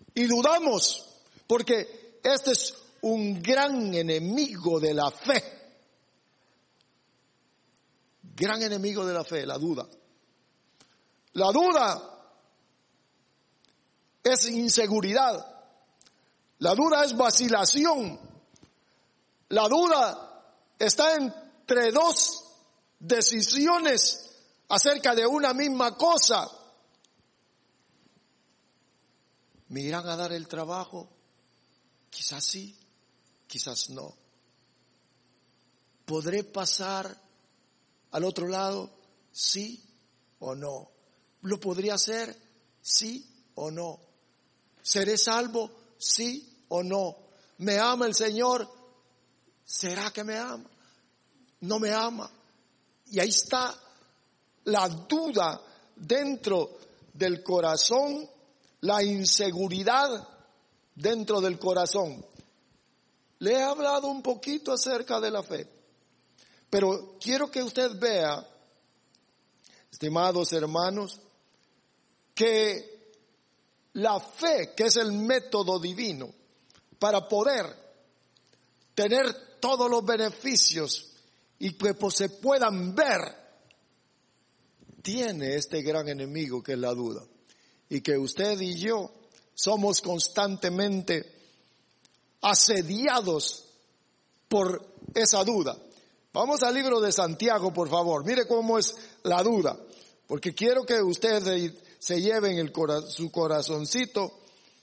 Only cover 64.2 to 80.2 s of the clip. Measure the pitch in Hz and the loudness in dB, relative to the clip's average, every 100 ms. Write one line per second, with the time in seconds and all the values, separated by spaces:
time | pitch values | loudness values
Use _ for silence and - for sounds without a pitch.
64.2 | 254 240 - 302 294 254 254 240 254 226 | -4 -6 -6 -6 -4 -2 -2 -4 -2 -4
65.2 | 220 214 190 156 - _ _ _ _ _ | -2 -4 -6 -10 -12 _ _ _ _ _
66.2 | _ _ _ _ _ 202 190 190 - - | _ _ _ _ _ 2 2 0 -6 -12
67.2 | 208 262 285 262 247 - 254 202 233 202 | -4 -2 -2 -4 -4 -2 -2 0 0 0
68.2 | 156 147 - _ _ _ _ _ _ _ | 0 -2 -8 _ _ _ _ _ _ _
69.2 | _ _ _ _ - - _ - 151 160 | _ _ _ _ -20 -20 _ -10 -4 2
70.2 | 180 180 170 165 151 165 180 202 196 - | 2 2 -2 -2 -2 -2 -2 -4 -8 -12
71.2 | - _ _ _ _ _ _ _ _ _ | -20 _ _ _ _ _ _ _ _ _
72.2 | _ - 226 220 214 196 - - - _ | _ 0 2 4 2 -2 -10 -20 -20 _
73.2 | _ _ _ _ _ _ _ - 214 202 | _ _ _ _ _ _ _ -2 0 0
74.2 | - - 330 269 165 - 220 185 202 208 | -4 -4 0 0 0 0 2 4 2 -2
75.2 | 220 262 254 214 185 185 170 180 233 147 | 0 0 0 -2 0 -2 -4 -6 -6 -8
76.2 | 127 - _ _ _ _ _ _ 208 202 | -12 -18 _ _ _ _ _ _ 2 2
77.2 | - 208 226 262 170 - - - _ _ | 2 2 2 2 -2 -10 -20 -20 _ _
78.2 | _ _ _ _ _ _ _ - 208 247 | _ _ _ _ _ _ _ -2 2 2
79.2 | 262 - - - 240 262 240 240 202 226 | 0 -4 -16 -8 -2 0 2 2 0 0